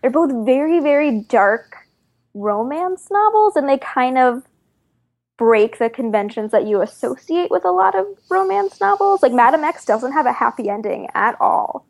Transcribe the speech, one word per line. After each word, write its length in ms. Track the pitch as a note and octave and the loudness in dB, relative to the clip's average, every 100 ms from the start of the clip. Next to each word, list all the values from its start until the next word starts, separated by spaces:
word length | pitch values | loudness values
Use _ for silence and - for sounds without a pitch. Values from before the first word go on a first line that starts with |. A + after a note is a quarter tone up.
they're 80 | C#4 | 0
both 200 | C4+ E4 B3 A3 | 0 0 0 0
very, 340 | C4 D#4 E4+ | 2 2 0
very 420 | D4 C#4+ D4+ A3 | 2 2 2 -2
dark 540 | G#3+ A#3 G3 A3+ - - _ _ _ _ _ G3+ | 0 2 2 0 -6 -20 _ _ _ _ _ -8
romance 760 | G#3 G#3 A#3+ D4+ F4+ F#4 - | -4 -2 -4 -4 -6 -6 -4
novels, 440 | G4+ G#4+ G#4+ G#4+ F4 | 0 2 4 4 2
and 120 | C#4+ | 2
they 100 | C4+ | 0
kind 380 | - - B3+ C4 | 0 -2 0 2
of 260 | B3+ A#3+ - _ _ _ _ _ _ _ _ _ | 2 2 -10 _ _ _ _ _ _ _ _ _
break 400 | A3+ A3+ A3 - | 2 4 2 0
the 100 | A3+ | -6
conventions 640 | A3+ A3+ G#3+ G3+ G#3 G#3+ | -4 -4 -2 -4 -8 -2
that 140 | G#3+ G#3+ | -2 0
you 160 | G#3 | -2
associate 680 | G#3+ - A#3 C4+ - E4 F4+ | -2 -6 -8 -8 -6 -4 -2
with 160 | - F#4 | -2 -2
a 60 | |
lot 240 | F4+ F#4+ G4 | 0 0 0
of 100 | G4+ G4 _ | -6 -10 _
romance 500 | F#4 F#4+ G4 G4 - | -2 0 -2 -4 -2
novels. 400 | G4 G4+ G4 G4 | -2 0 2 2
Like, 80 | B3+ | 2
Madam 320 | A#3+ A#3 D#4 | 4 4 2
X 220 | D4+ E4+ - | -2 -6 -2
doesn't 260 | A3 B3 | -2 0
have 140 | D4 B3+ | -2 -2
a 80 | |
happy 360 | A#3+ A#3+ A#3 G#3 | 0 -2 -2 -8
ending 380 | G#3 G#3+ - G2 - | -6 -6 -8 -6 -2
at 240 | G#3+ - | -2 0
all. 460 | - - - - _ | 0 0 -2 -8 _